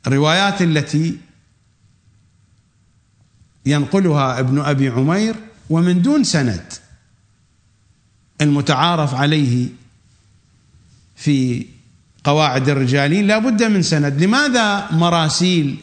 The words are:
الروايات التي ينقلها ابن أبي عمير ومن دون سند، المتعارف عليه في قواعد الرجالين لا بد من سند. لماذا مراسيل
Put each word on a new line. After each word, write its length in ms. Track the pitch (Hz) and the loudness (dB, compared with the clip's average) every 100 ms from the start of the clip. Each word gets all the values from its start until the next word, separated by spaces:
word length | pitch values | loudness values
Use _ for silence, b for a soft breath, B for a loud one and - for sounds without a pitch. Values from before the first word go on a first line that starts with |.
| - | 0
الروايات 560 | 139 151 175 202 196 | 0 2 2 0 0
التي 560 | 175 151 - 151 165 - - _ _ _ _ _ _ _ _ _ _ _ _ _ _ _ _ _ _ _ _ _ _ _ 131 | 0 0 0 -2 -2 -6 -16 _ _ _ _ _ _ _ _ _ _ _ _ _ _ _ _ _ _ _ _ _ _ _ -2
ينقلها 720 | 147 139 196 185 147 135 123 | 0 0 0 2 2 0 0
ابن 180 | 127 139 | 0 0
أبي 300 | 147 135 135 | 0 0 0
عمير 480 | 120 139 185 220 220 - - - | 0 0 0 -2 -6 -14 -20 -4
ومن 320 | 160 175 180 | 0 2 2
دون 220 | 185 302 | 2 2
سند، 480 | 220 160 123 90 - - _ - _ _ _ _ _ _ _ _ _ _ _ _ _ _ | 2 0 0 -4 -10 -20 _ -20 _ _ _ _ _ _ _ _ _ _ _ _ _ _
المتعارف 760 | 147 143 139 135 165 170 147 | 0 0 0 0 0 0 -2
عليه 540 | 127 143 156 139 123 127 - - _ _ _ _ _ _ _ _ _ _ _ _ - | 0 0 0 0 0 -4 -8 -20 _ _ _ _ _ _ _ _ _ _ _ _ -6
في 500 | 151 139 127 120 - - _ _ _ _ | -2 0 0 -4 -8 -18 _ _ _ _
قواعد 440 | 147 151 151 127 131 | 0 2 2 0 0
الرجالين 580 | 139 127 139 143 185 202 | 0 0 0 0 0 0
لا 120 | 214 | 0
بد 240 | 240 220 | 0 0
من 200 | 226 202 | 0 0
سند. 400 | 165 156 143 139 | 0 0 0 0
لماذا 680 | 185 254 294 247 214 202 - | 0 2 0 0 0 -2 -2
مراسيل 840 | 160 170 170 156 - 180 175 143 151 | 0 0 0 0 0 0 0 -2 -4